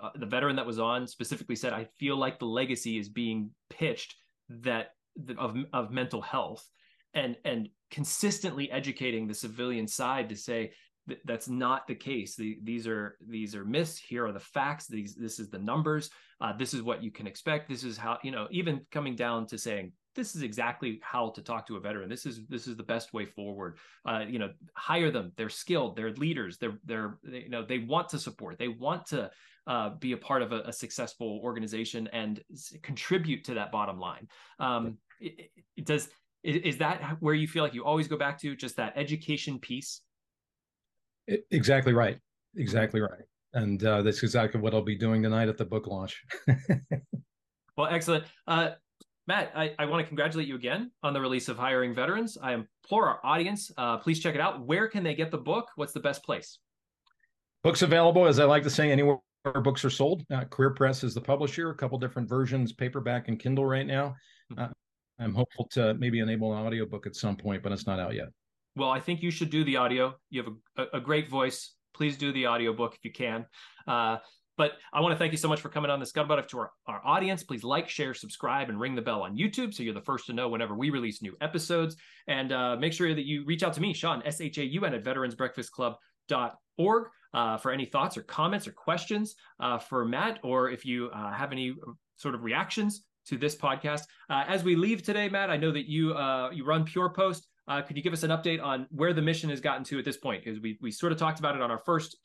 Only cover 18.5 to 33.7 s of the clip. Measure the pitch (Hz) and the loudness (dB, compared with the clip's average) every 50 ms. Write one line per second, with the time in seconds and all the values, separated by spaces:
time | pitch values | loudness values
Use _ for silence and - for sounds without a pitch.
18.5 | - 180 185 170 151 135 - - - 151 143 135 123 113 120 120 117 117 110 110 | -4 -2 -2 -2 -2 -4 -6 -8 -6 -6 -4 -4 -4 -2 -2 0 0 -2 -2 -4
19.5 | - 107 - 120 107 101 95 90 - _ _ _ _ - 247 208 - 165 143 117 | -8 -8 -6 -4 -4 -4 -6 -8 -14 _ _ _ _ -8 -8 -6 -6 -6 -6 -6
20.5 | 104 117 117 117 120 - - 123 110 107 - - - 123 117 113 - - 104 - | -4 -2 -2 -2 -2 -4 -6 -6 -6 -6 -8 -6 -2 -2 -2 -2 -4 -8 -8 -8
21.5 | 117 110 107 - 113 98 95 101 107 104 95 92 117 - - 147 120 113 110 127 | -6 -6 -6 -8 -10 -8 -8 -6 -6 -6 -8 -8 -10 -10 -10 -10 -10 -12 -12 -10
22.5 | 135 120 - 127 120 110 113 - - 117 - - - 110 104 98 - - 101 101 | -10 -8 -8 -8 -10 -10 -6 -4 -4 -4 -4 -6 -6 -8 -8 -8 -8 -10 -10 -10
23.5 | 101 98 95 87 82 - - - - _ _ - 113 110 110 104 123 117 104 95 | -8 -8 -10 -10 -10 -14 -20 -20 -20 _ _ -4 -4 -4 -4 -4 -4 -4 -4 -6
24.5 | - - - - _ - - - 156 175 170 156 135 120 98 87 90 - 110 107 | -8 -12 -20 -18 _ -10 -4 0 0 2 2 2 2 0 -4 -6 -8 -8 -8 -8
25.5 | - - - - 175 160 131 113 - 113 110 110 104 127 147 160 165 143 110 90 | -8 -8 -4 -2 0 0 0 -2 -4 -4 -6 -6 -4 -2 -2 -2 -2 -2 -4 -6
26.5 | 87 - 123 113 104 104 - - 117 110 107 104 104 - - - 127 127 117 - | -6 -6 -6 -6 -6 -8 -8 -8 -6 -6 -6 -6 -8 -12 -14 -14 -14 -14 -10 -8
27.5 | 123 117 113 117 127 123 113 117 139 170 175 175 - 151 - 131 - - 107 92 | -8 -8 -6 -4 -4 -4 -2 0 0 0 0 -2 -6 -8 -8 -8 -10 -10 -12 -12
28.5 | 90 - 120 123 117 117 123 143 165 175 165 - 156 139 107 92 - - - - | -8 -6 -4 -4 -4 -2 -2 -2 -2 -2 -4 -4 -4 -4 -4 -6 -8 -16 -20 -20
29.5 | - _ _ - 127 117 110 104 - - - 127 123 110 - - 139 131 120 107 | -20 _ _ -4 -2 -2 -2 -2 -4 -4 -4 -4 -4 -4 -2 0 0 2 2 0
30.5 | 117 113 110 - 113 - - 113 - - 123 117 - - 120 110 104 104 98 123 | -2 -4 -4 -6 -8 -10 -10 -8 -6 -6 -6 -8 -6 -6 -6 -6 -6 -4 -6 -6
31.5 | 117 117 110 107 110 110 113 110 - 117 113 107 - 117 110 107 107 104 - - | -4 -4 -6 -6 -4 -4 -4 -4 -6 -6 -6 -6 -4 -4 -4 -4 -4 -6 -8 -12
32.5 | - - - - - - - - 139 - - - 180 190 165 160 135 117 - - | -18 -18 -16 -16 -16 -14 -10 -8 -8 -8 -2 0 2 2 2 0 -2 -4 -4 -4
33.5 | 127 110 104 - | -4 -4 -4 -2